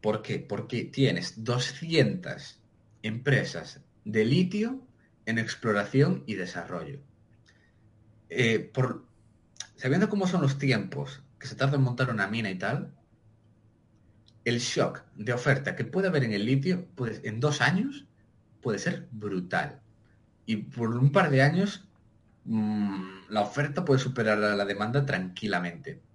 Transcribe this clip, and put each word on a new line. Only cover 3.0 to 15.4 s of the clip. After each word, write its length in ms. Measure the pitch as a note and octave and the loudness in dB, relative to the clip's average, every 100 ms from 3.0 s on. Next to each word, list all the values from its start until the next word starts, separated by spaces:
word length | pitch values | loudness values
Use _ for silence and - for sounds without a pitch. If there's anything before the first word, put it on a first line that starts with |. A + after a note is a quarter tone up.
empresas 800 | A2 A2+ - B2 F2+ - - - - _ | -6 -4 2 2 2 -6 -12 -18 -20 _
de 200 | - G#2+ | -4 2
litio 640 | A2 D#3 F3+ G#3 A3+ C4 - _ _ _ - | 4 4 4 0 -2 -4 -12 _ _ _ -4
en 120 | A2+ | -2
exploración 880 | A2 - A#2 G#2 G2+ C3 D#3 F#3 - | -2 -4 0 0 2 4 4 2 -4
y 80 | |
desarrollo. 680 | G2 F2+ F2 E2 F2+ D2+ C#2 - _ _ _ _ _ _ _ _ _ _ _ _ | -8 -6 -8 -8 -8 -10 -14 -16 _ _ _ _ _ _ _ _ _ _ _ _
Eh, 300 | - A#2 A2 | 0 4 4
por, 480 | - - C3 - - _ _ _ _ - - _ | 0 0 0 -2 -12 _ _ _ _ -18 -18 _
sabiendo 340 | C3 D#3 F#3 | 0 2 2
cómo 160 | G#3 F3+ | 2 2
son 160 | F3+ | 2
los 160 | C#3 C3+ | 2 2
tiempos 640 | C#3 A#2 F#2 - - - - _ | 2 0 0 -8 -10 -12 -20 _
que 80 | A#2+ | -14
se 80 | |
tarda 220 | - C3+ C#3+ | -2 0 2
en 60 | |
montar 280 | C3 A#2+ B2+ | 2 2 -2
una 160 | A2 G2 | 0 -2
mina 240 | A2+ G#2+ | -2 -4
y 80 | F#2 | -4
tal, 340 | G2 C3+ - - _ _ _ _ _ _ _ _ _ _ _ _ _ _ | -4 -4 -6 -14 _ _ _ _ _ _ _ _ _ _ _ _ _ _
el 140 | - A#2+ | -2 -2
shock 460 | - - B2 - - | 0 0 0 -2 -16
de 180 | - G#2+ | -10 -4
oferta 440 | A#2+ | -2